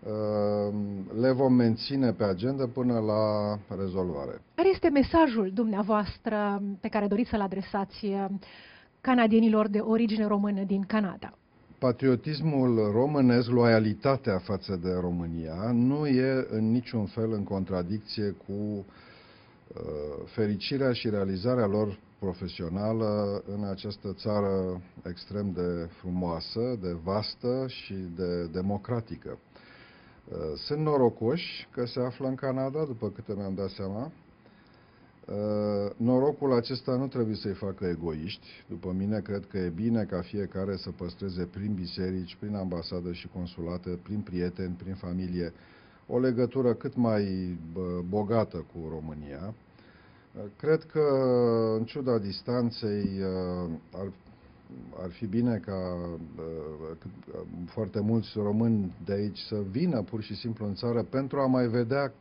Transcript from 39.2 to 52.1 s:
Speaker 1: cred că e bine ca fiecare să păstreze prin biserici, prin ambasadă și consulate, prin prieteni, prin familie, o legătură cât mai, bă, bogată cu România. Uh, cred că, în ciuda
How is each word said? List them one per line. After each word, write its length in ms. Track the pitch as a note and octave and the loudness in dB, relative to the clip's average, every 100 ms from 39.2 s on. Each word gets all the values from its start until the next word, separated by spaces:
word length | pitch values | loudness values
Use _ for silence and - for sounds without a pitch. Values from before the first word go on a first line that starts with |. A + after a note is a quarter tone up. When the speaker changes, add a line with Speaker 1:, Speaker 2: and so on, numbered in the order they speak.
Speaker 1:
cred 260 | F#2 G2+ F2+ | -2 -6 -4
că 120 | G2 | -4
e 140 | F2+ | -2
bine 300 | E2 A2+ A2+ | 0 0 2
ca 160 | G2+ F2+ | 0 -4
fiecare 560 | F2 G#2+ F#2+ F#2+ F#2+ F#2+ | -4 -4 -4 -4 -4 -4
să 140 | - | -6
păstreze 580 | E2+ F2 F2 G2 F2+ F2 | -8 -8 -6 -8 -6 -6
prin 220 | G2 G#2 | -6 -4
biserici, 640 | G2+ F2 - F#2 F#2 F2+ - | -4 -6 -4 -4 -4 -6 -10
prin 140 | G#2 | -6
ambasadă 580 | G#2 F#2 E2+ E2 F#2 F2 | -4 -4 -4 -6 -6 -6
și 160 | F2 - | -8 -10
consulate, 720 | F#2 F2 - E2+ F2 F2+ F2 | -8 -8 -6 -6 -6 -6 -8
prin 180 | F#2 G#2 | -6 -6
prieteni, 540 | - F2+ F2 F2 F#2 F2 | -4 -2 -2 -2 -6 -6
prin 120 | F2+ | -8
familie, 580 | F#2 F#2 F2+ F#2 F2+ E2+ - - - - - - | -8 -6 -4 -2 -2 -4 -6 -20 -20 -20 -20 -4
o 120 | B2 | 0
legătură 540 | C3 A#2+ B2 C3 B2 | 2 2 0 2 2
cât 220 | A#2 C#3 B2 | 2 -2 0
mai, 600 | A#2 G#2+ G2+ F#2+ F#2 E2+ D#2+ | 2 4 2 -2 -4 -6 -8
bă, 300 | E2 F2+ F2+ F2 | -6 -4 -4 -2
bogată 480 | G#2 G2+ A2+ G#2 E2+ | -2 2 2 2 -4
cu 220 | D2+ F2 D#2+ | -10 -10 -10
România. 640 | D#2+ D#2 D2+ D2 C#2 F#2+ A2+ - - - - - - - | -8 -10 -10 -12 -10 -10 -12 -18 -20 -20 -20 -20 -20 -20
Uh, 80 | - G2+ - | -14 -14 -6
cred 280 | D3 D#3 | 2 2
că, 160 | D#3 D#3 D3+ C3+ C3 B2 A#2+ A2+ A2+ A2 | 2 2 4 4 4 6 6 4 4 2
în 60 | |
ciuda 340 | A2+ D3+ C3 | -2 -4 0